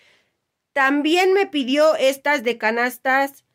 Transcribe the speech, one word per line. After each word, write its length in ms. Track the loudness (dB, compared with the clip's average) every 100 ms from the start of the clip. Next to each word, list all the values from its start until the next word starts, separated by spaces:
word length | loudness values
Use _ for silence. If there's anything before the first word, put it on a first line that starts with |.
| _ _ _ _ _ _ _
También 600 | -2 0 0 0 2 2
me 160 | 2 0
pidió 480 | -4 -2 2 2 2
estas 480 | 0 -2 -2 -2
de 120 | -2 -4
canastas 880 | -4 -2 -4 -4 -2 0 -2 -6 _